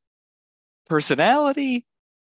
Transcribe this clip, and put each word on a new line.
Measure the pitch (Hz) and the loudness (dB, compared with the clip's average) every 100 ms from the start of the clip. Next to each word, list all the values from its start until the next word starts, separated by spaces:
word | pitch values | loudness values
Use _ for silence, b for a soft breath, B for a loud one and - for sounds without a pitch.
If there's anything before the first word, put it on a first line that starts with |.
| _ _ _ _ _ _ _ _ _ | _ _ _ _ _ _ _ _ _
personality | 156 151 135 175 269 294 277 277 247 - _ _ _ | -2 0 0 2 2 0 -2 -4 -4 -8 _ _ _